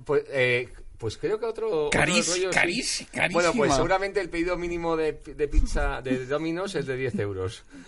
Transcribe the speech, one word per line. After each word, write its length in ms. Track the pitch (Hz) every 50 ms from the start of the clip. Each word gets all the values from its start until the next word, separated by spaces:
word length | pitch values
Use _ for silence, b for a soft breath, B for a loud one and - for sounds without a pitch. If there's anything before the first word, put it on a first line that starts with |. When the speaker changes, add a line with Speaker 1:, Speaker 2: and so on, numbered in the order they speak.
| 123
Speaker 1:
Pues, 180 | - 143 143 143 -
eh, 400 | 135 135 127 123 123 123 127 - - - - - - -
pues 180 | - 110 - -
creo 220 | - 151 208 220
que 60 | 233 226
otro, 400 | 220 214 220 220 196 156 151 147
otro 120 | - -
Speaker 2:
Caris-, 280 | 147 - - - - 160
Speaker 1:
rollo, 220 | 175 180 185 185 165
sí. 40 | -
Speaker 2:
caris-, 480 | - 170 185 240 240 - - - - -
Speaker 1:
Bueno, 200 | - - 160 165
pues 120 | 160 170 175
Speaker 2:
carísima. 300 | 170 - - 143 135 139
Speaker 1:
seguramente 460 | 135 160 170 190 190 196 196 196 202
el 80 | 185 165
pedido 260 | 170 170 170 180 180
mínimo 400 | 170 175 175 175 170 170 165 165
de, 180 | 160 160 156 147
de 340 | - - 156 135 139 147 143
pizza 520 | - - - - - 156 143 139 139 123 -
de 240 | 127 127 127 131 123
Domino's 480 | 139 151 160 160 165 170 190 202 190
es 100 | 156 -
de 100 | - 131
diez 200 | 127 131 123 -
euros. 480 | 107 104 101 98 92 92 95 110 - - B B B B